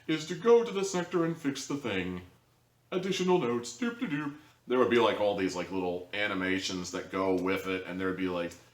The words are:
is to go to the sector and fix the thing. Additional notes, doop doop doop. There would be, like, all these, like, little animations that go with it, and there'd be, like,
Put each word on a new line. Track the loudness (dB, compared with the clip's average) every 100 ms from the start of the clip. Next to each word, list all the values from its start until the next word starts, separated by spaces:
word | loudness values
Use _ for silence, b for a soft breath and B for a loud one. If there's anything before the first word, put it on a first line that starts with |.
| B
is | -4 -4
to |
go | -4 6 6
to | 6
the | -2
sector | -2 -2 0 0
and | 0
fix | 0 -4 -4
the | -4
thing. | -4 -2 -2 -2 -6 -10 -20 _ _ _ _ _
Additional | -4 -2 -2 4 4
notes, | 4 -2 -4 -4
doop | -4 -4
doop | -4
doop. | -4 -4 -8 B B -2
There | 2
would | 6
be, | 6
like, | 4 4
all | 0
these, | 2 0
like, | -2 -4
little | -2 -2 -4 -6
animations | -4 -2 0 0 0 0 -6 -6
that | -8 -6
go | -2 2
with | 2 2 0 -2
it, | -4 -4
and | -4
there'd | -4 -2
be, | -2
like, | -2 -4 -8 b